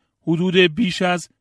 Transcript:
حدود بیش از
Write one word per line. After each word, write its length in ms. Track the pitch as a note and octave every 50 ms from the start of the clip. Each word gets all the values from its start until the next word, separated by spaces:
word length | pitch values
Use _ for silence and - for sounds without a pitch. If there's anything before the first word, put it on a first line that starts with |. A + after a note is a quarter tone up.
| _ _ _ _ -
حدود 340 | D#3 E3+ D#3+ F3+ F#3 E3+
بیش 460 | F#3+ F#3 F3 D3+ F3+ A#3+ F3+ - - F#3+
از 260 | F3+ F3+ E3+ - - _ _